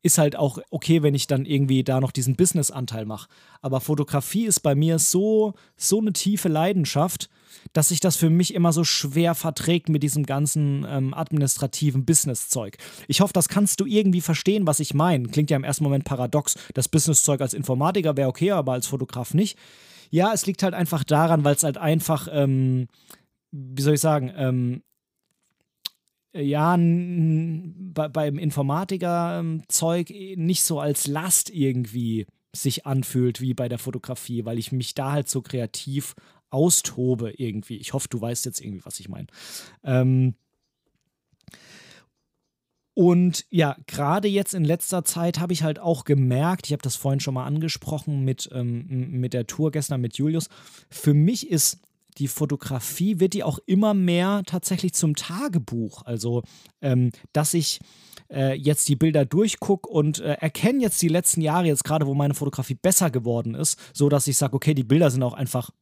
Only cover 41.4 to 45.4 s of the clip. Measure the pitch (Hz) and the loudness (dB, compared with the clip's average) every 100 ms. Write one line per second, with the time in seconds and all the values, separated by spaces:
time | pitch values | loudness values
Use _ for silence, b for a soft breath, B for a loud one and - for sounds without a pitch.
41.4 | - B B B B B B _ _ _ | -20 B B B B B B _ _ _
42.4 | _ _ _ _ _ - 175 175 180 165 | _ _ _ _ _ 4 6 6 4 0
43.4 | - 175 147 135 - - 143 180 208 202 | -2 0 0 -2 -12 -4 0 0 0 0
44.4 | 196 190 151 170 - 185 160 170 170 170 | -2 -2 0 0 -2 -4 -2 -2 -2 -2